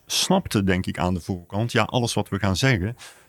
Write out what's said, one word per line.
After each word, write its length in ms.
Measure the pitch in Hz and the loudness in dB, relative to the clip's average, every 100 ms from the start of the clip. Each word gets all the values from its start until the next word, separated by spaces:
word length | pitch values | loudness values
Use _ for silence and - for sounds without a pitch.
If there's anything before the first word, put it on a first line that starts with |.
| - | -4
snapten, 600 | - - 190 - 110 95 | -2 2 0 2 0 2
denk 200 | 92 - | 2 0
ik, 120 | - | -2
aan 160 | 90 | -2
de 60 | 92 | -2
voorkant. 500 | - 90 87 101 117 | -4 -8 -4 -4 2
Ja, 120 | 117 | 2
alles 300 | 107 123 117 | 2 0 0
wat 160 | 107 - | -2 -2
we 100 | 98 | -2
gaan 160 | 98 90 | 0 2
zeggen, 400 | 135 123 104 120 - - | 2 2 -2 -8 -16 -20